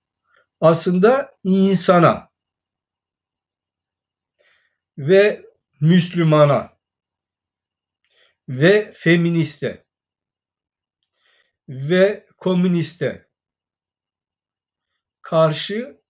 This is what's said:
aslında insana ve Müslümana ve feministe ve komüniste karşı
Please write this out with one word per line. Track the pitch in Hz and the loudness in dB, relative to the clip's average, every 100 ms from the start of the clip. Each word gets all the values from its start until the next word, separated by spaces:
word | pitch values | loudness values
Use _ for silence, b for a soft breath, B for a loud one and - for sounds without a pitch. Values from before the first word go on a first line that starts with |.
| _ _ _ _ _ - | _ _ _ _ _ -2
aslında | 165 170 - 180 214 269 277 _ | 0 0 -2 0 2 0 -4 _
insana | 190 190 190 185 - 175 156 104 - _ _ _ _ _ _ _ _ _ _ _ _ _ _ _ _ _ _ _ _ _ _ _ _ _ _ - | -4 0 2 0 0 2 2 0 -8 _ _ _ _ _ _ _ _ _ _ _ _ _ _ _ _ _ _ _ _ _ _ _ _ _ _ -12
ve | 139 190 208 - - _ _ - | 0 2 2 0 -14 _ _ -4
Müslümana | 151 180 170 170 160 151 147 123 - _ _ _ _ _ _ _ _ _ _ _ _ _ _ _ _ _ - | 2 2 0 -2 0 4 2 2 -4 _ _ _ _ _ _ _ _ _ _ _ _ _ _ _ _ _ -14
ve | 127 165 208 208 | -2 2 2 -2
feministe | - 165 170 170 170 160 - 123 90 _ _ _ _ _ _ _ _ _ _ _ _ _ _ _ _ _ _ - | -6 0 0 0 -2 -4 -6 -12 -12 _ _ _ _ _ _ _ _ _ _ _ _ _ _ _ _ _ _ -20
ve | 131 139 180 196 208 _ _ | -14 -4 0 0 0 _ _
komüniste | 185 180 180 175 160 - 127 92 _ _ _ _ _ _ _ _ _ _ _ _ _ _ _ _ _ _ _ _ | -4 -2 0 -2 -4 -6 -8 -8 _ _ _ _ _ _ _ _ _ _ _ _ _ _ _ _ _ _ _ _
karşı | - 165 160 151 - 208 262 - | -6 0 0 -2 -8 -10 -12 -16